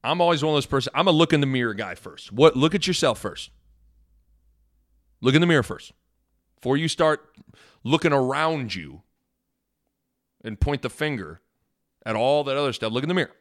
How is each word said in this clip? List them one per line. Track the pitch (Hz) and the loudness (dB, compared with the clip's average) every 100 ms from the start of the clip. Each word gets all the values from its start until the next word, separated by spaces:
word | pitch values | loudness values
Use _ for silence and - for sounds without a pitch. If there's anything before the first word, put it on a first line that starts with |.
I'm | 120 170 | -2 0
always | 175 160 | 2 2
one | 156 | 2
of | 147 | 0
those | |
persons, | 135 135 123 139 | 0 -4 -2 0
I'm | 185 | 2
a | |
look | 156 165 | 2 2
in | 151 | 2
the | 139 | 2
mirror | 131 117 | 0 -2
guy | 104 101 | -4 -10
first. | 87 - 71 - | -12 -18 -20 -12
What? | 104 156 127 | 4 4 6
Look | 151 | 0
at | 185 180 | 2 -2
yourself | 180 143 107 | 0 0 0
first. | 98 73 - _ _ _ _ _ _ _ _ _ _ _ _ _ _ _ _ _ | -8 -10 -18 _ _ _ _ _ _ _ _ _ _ _ _ _ _ _ _ _
Look | 120 143 | 2 4
in | |
the | 175 | 4
mirror | 156 | 2
first. | - - - _ _ _ _ _ _ _ | 0 -10 -16 _ _ _ _ _ _ _
Before | 123 143 | -2 0
you | 160 | -2
start | - 160 151 _ - - _ - _ | 0 0 0 _ -20 -20 _ -20 _
looking | 117 151 170 | 0 2 2
around | 139 127 139 160 156 117 | 2 0 0 -2 -2 -6
you | 95 73 78 _ _ _ _ _ _ _ _ _ _ _ _ _ _ | -10 -12 -18 _ _ _ _ _ _ _ _ _ _ _ _ _ _
and | 113 104 | -12 -2
point | - 143 | -2 -2
the | 127 | -6
finger | - 151 127 78 82 _ _ _ _ _ _ | -6 -6 -6 -10 -16 _ _ _ _ _ _
at | - 107 | -6 -2
all | 123 147 | 2 2
that | 139 135 | 0 -2
other | 143 | -2
stuff, | 117 110 | -2 -4
look | 117 | -4
in | 147 | -2
the | |
mirror. | 180 143 _ | -2 -2 _